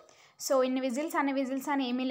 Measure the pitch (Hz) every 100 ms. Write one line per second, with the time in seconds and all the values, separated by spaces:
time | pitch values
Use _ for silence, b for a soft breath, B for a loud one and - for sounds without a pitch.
0 | - B B B - 269 254 262 262 240
1 | 320 339 285 269 262 269 285 277 247 247
2 | 262